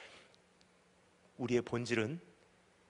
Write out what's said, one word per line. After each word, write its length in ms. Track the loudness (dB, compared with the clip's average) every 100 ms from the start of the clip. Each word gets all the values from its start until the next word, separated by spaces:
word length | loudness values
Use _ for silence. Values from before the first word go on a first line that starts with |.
| -16 -20 -20 -20 -20 -20 -20 -20 -20 -20 -20 -20 -16 -4
우리의 220 | 2 2
본질은 580 | 2 -2 2 2 2 -2 -10 -20 -20 -20 -20 -20 -20